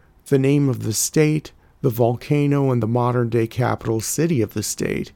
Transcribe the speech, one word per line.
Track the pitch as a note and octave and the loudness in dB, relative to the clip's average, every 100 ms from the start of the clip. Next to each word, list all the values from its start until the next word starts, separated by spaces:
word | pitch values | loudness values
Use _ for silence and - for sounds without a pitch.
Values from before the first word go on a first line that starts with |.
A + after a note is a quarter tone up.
| _ _ - | _ _ 0
The | C#3 | 2
name | C3+ C#3+ C#3 | 4 2 2
of | A2 | 0
the | A2 | -4
state, | G#2+ - D#3 D3+ D#3 - - _ - | -4 -2 2 2 0 -4 -20 _ -4
the | B2+ | -4
volcano, | A2+ A#2+ A#2+ - D3 C#3+ C#3+ C3+ | 2 0 0 0 2 2 2 2
and | A#2+ | 0
the | A2 | 0
modern-day | A#2+ B2 B2 A#2 A#2 A2+ | 0 0 0 0 0 -2
capital | A#2+ A#2 G#2+ A#2 A2+ | -2 -2 -2 -2 -2
city | - - E3 C#3 | -2 -2 0 0
of | G#2 | 0
the | G#2+ | -2
state | - - - - - | -6 -4 -4 -4 -8